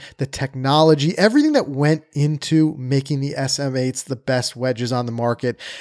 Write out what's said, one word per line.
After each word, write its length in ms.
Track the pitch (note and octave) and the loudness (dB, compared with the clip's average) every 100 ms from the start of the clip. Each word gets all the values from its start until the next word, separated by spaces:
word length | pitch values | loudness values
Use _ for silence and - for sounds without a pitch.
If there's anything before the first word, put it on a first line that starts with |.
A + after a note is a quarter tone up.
| - - | -8 -8
the 80 | E3 | -8
technology, 920 | - C3+ C3 C3+ D3+ D#3+ D#3 D3+ - | -6 -8 -4 2 4 6 6 2 2
everything 360 | G#3 C#4 D#4 | 2 4 4
that 160 | D4 C#3+ | 2 0
went 340 | C3+ D3 D#3 - | 0 2 2 -2
into 600 | C#3+ D3 D3+ - D#3+ D#3 - | -2 0 -2 0 2 2 0
making 440 | B2+ C#3 C3+ C#3+ | -2 -2 0 -2
the 140 | C#3+ C#3 | -4 -4
S 200 | C3+ - | -4 -2
M 200 | C#3 B2+ | -2 -2
eights 260 | C3 C3 | -2 -4
the 140 | - B2+ | -8 -8
best 400 | - B2+ - A#2+ | -2 -2 -2 -4
wedges 340 | B2+ A2+ A#2+ | -4 -2 -2
on 140 | B2+ A#2+ | -2 -4
the 80 | |
market. 440 | A#2 A#2+ A2+ B2 - - - | -2 -2 -2 -4 -6 -10 -8